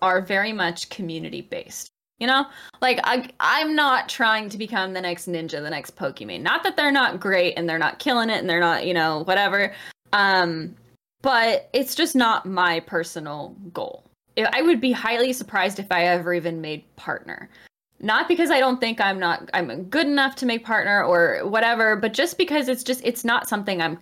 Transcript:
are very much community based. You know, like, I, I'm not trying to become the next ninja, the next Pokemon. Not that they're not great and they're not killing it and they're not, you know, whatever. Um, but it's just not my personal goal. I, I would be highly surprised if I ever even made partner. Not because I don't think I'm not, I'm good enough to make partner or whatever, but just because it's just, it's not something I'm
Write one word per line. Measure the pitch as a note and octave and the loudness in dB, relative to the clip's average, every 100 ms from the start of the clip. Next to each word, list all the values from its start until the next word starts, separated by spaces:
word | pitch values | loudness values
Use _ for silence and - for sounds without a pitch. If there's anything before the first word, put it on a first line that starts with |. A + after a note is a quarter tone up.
are | F#3 F#3 | 2 2
very | F#3+ G3 G#3 | 2 0 0
much | G#3+ F3 F3 - | -2 -4 -4 -10
community | - F3 D#3+ D#3+ - | -10 -8 -8 -10 -12
based. | - - - - - _ _ - | -10 -10 -10 -14 -16 _ _ -6
You | A#3 | 0
know, | C4+ C#4 - - - | 0 0 -6 -20 -2
like, | B3+ A#3+ | 0 2
I, | - B3+ B3 - | 0 0 -4 -2
I'm | D3+ C4 D#4 | 0 0 0
not | D#4 C#4+ B3+ - | 2 2 2 0
trying | - A3+ A3 G#3+ | -2 0 0 -2
to | G3+ | -8
become | G#3+ A3 F#3+ | -6 -4 -4
the | F#3 | -4
next | F3+ F3 - | -6 -6 -6
ninja, | E3+ D#3+ D#3 | -6 -6 -8
the | D3 | -8
next | D3+ - - | -8 -10 -8
Pokemon. | C#3 C3 G#2+ F2 | -8 -8 -10 -4
Not | D#3+ D4+ | -2 0
that | F#4+ - | 0 0
they're | D4 | 2
not | C#4 B3 F#3 | 4 2 0
great | G3+ F#3+ F3+ - | 0 2 2 0
and | E3+ | -2
they're | E3 | 0
not | D3+ - | -2 -2
killing | D4 B3 A3+ | -2 0 0
it | G#3+ | 0
and | F#3 | 0
they're | E3+ | 2
not, | F3 E3 F3 | 2 2 0
you | |
know, | F3 D#3+ D#3 | 0 0 0
whatever. | E3+ F#3+ G3+ G3 G3+ G3+ - - _ | 0 2 2 2 0 -4 -18 -20 _
Um, | G#3 G3 F#3+ E3+ D#3+ D#3+ - _ _ _ _ | 2 4 4 2 0 -8 -12 _ _ _ _
but | C4+ B3+ A3+ G#3 - | 2 4 4 2 0
it's | B3+ C4 - | -2 -2 0
just | E4 | 2
not | C4+ A#3 A3 F#3 | 4 4 2 0
my | F#3+ F3+ E3 | 0 2 0
personal | E3+ F3 E3+ E3+ D3+ D3 C#3+ - G3 | -2 -4 -4 -8 -10 -10 -12 -14 -12
goal. | - - - _ _ _ - | -8 -8 -10 _ _ _ -2
I, | A3 B3 | 0 2
I | |
would | E4 C#4+ | 4 4
be | B3+ | 2
highly | A#3+ A3+ A#3 B3+ | 0 0 0 0
surprised | B3+ G3+ G3+ F#3 G3 | -2 -4 -2 0 -2
if | G3 | -2
I | F3+ | 2
ever | F3 F3 E3+ | 4 2 0
even | F3 E3 E3 | -2 -2 -6
made | D#3 D3+ - | -8 -10 -12
partner. | - - C#3 - - - - - _ _ - | -14 -10 -10 -10 -16 -16 -20 -20 _ _ -8
Not | G3+ A3+ - | 0 0 2
because | F4 E4 | 2 4
I | D4 | 4
don't | C4 B3+ | 4 2
think | A3+ A3+ | -2 0
I'm | G3 F#3+ | 0 2
not, | F3 E3 - | 0 -2 -4
I'm | - E3 B2+ | -4 -4 -6
good | F#3 C#4+ D4 | -4 0 2
enough | C#4+ C4+ C#4 | 2 0 0
to | B3+ | -2
make | A3+ | -2
partner | A3+ A3 G3 G3+ | -2 0 2 2
or | D3 F3 E3 F2 F#3 | 4 4 4 2 0
whatever, | A3 A#3 A#3 A3 G#3+ | 2 2 4 2 2
but | A3 | 0
just | A3 E4+ - | 0 0 0
because | F#4 D4 B3+ | 0 0 0
it's | B3+ | -2
just, | - B3+ | -2 -4
it's | A#3+ A#3+ | -2 -2
not | A#3 A#3 - | 0 0 0
something | G#3+ G3+ F#3 | -4 -2 -2
I'm | E3 E3 | -2 -4